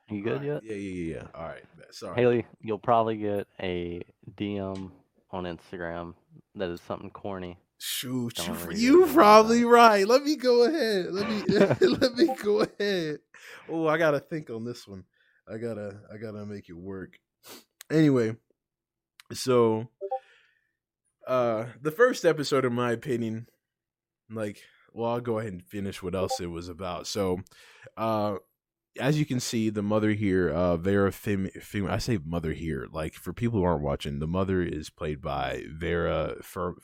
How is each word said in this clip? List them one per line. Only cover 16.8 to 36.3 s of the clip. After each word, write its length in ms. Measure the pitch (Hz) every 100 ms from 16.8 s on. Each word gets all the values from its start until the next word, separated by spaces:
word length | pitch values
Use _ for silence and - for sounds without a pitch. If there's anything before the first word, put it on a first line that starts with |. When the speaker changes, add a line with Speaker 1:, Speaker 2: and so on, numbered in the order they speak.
| 92 95 87 - _ _ - - _ - -
Speaker 2:
Anyway, 440 | 156 151 131 113 117 _ _ _ _ _ _ _ _ -
so, 560 | 117 127 123 117 110 120 - - 262 _ _ _ _ _ _ _ _ _ _ -
uh, 400 | 127 120 110 120 -
the 100 | 147
first 340 | 156 247 233
episode, 400 | 175 151 139 139
in 80 | 127
my 200 | 120 123
opinion, 540 | 113 151 120 113 110 117 _ _ _ _ _ _ _ -
like, 300 | 110 107 98 - _ _
well, 180 | - 117
I'll 100 | 117
go 180 | 120 110
ahead 140 | 113
and 120 | 90
finish 380 | 90 104 98 92
what 120 | 92
else 260 | 92 92 -
it 60 | 87
was 180 | 85 87
about. 380 | 85 92 85 -
So, 340 | 110 95 90 - - - - - -
uh, 400 | 113 107 104 95 _ _ _ _ _ -
as 200 | 127 151
you 60 |
can 140 | 151 127
see, 300 | - 117 110
the 120 | 104
mother 280 | 104 107 107
here, 400 | 104 104 92 87
uh, 260 | 76 90 85
Vera 360 | 87 101 98
Fim-, 380 | 90 - 98 95 -
Fim-, 260 | - 107 92
I 100 | 92
say 200 | - 113
mother 280 | 73 85 80
here, 360 | 73 80 69 60
like, 220 | 78 80
for 180 | - -
people 280 | 87 117 113
who 40 |
aren't 180 | 90 80
watching, 340 | 71 71 76 71
the 80 | 78
mother 360 | 90 95 92
is 280 | 85 80 78
played 300 | - 82 76
by 420 | 76 69 67 65 -
Vera 640 | 78 85 85 82 78 73